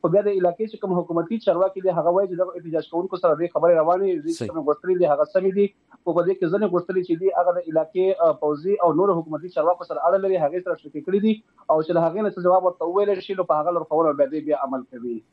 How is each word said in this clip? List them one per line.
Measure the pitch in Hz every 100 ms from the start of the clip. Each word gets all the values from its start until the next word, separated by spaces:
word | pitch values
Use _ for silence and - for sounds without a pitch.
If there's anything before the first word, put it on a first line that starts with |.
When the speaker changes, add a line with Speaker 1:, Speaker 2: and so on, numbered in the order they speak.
Speaker 1:
خو | 165
بیا | 185 208
د | 196
علاقې | 180 170 220
چې | 220
کوم | 202 175
حکومتي | - 170 165 226 -
چارواکي | 175 190 190
دي، | 185 170
هغه | 160
وایي | 180 196
چې | 175
دغه | 180 175
احتجاج | 165 160 -
کوونکو | 170 185 180
سره | 175 151
دې | 170
خبرې | - 165 165
روانې | 156 180 196 175
دي، | 151
Speaker 2:
صحیح. | 165
Speaker 1:
چې | 110
کومې | - 143
غوښتنې | 147 180 185
دي، | 170
هغه | 143 151
سمې | 190 190 190
دي. | 202 _ _ _
خو | - 165
په | 170
دې | 190
کې | 170
ځینې | 196 208
غوښتنې | 180 175 185 180
چې | 165
دي، | 190 175
هغه | 180 175
د | 165
علاقې، | 156 160 185 190 190
آه، | 165 147
پوځي | 151 147 170 202
او | 175 156
نورو | 196 170
حکومتي | 160 151 180 175
چارواکو | 156 180 175
سره | 147 165
اړه | 190
لري، | 196 185
هغې | 151 175
سره | 180 170
شریکې | 151 151 147
کړي | 196 214
دي. | 220 _ _ _
او | 156
چې | 160 170
له | 165
هغې | 180
نه | 208
څه | 180 180
جواب | 185
ورته | 180 175 165
وویلی | 185 202 190 -
شي، | 190
نو | 175
په | 151
هغه | 156 175
لارښوونه | 156 156 160 143
بیا | 135
دې | 156 147
بیا | 147
عمل | 139 131 127
کوي. | 123 120 113 _